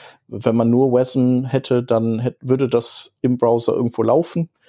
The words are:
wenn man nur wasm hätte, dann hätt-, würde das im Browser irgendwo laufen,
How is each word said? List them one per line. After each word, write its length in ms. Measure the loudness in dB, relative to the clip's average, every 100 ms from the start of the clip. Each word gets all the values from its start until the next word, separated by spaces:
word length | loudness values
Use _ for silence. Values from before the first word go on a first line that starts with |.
| -20 -20 _
wenn 260 | -8 -2
man 140 | 0 2
nur 240 | 2 2
wasm 540 | 2 0 0 0 0 -2
hätte, 360 | -4 0 -2
dann 360 | 0 0 0 -2
hätt-, 180 | -4 -6
würde 260 | -2 0 2
das 480 | 0 -2 -6 -10 _
im 160 | -2 0
Browser 340 | 2 2 0
irgendwo 300 | 0 -2 0
laufen, 480 | 2 2 0 -4 -6 _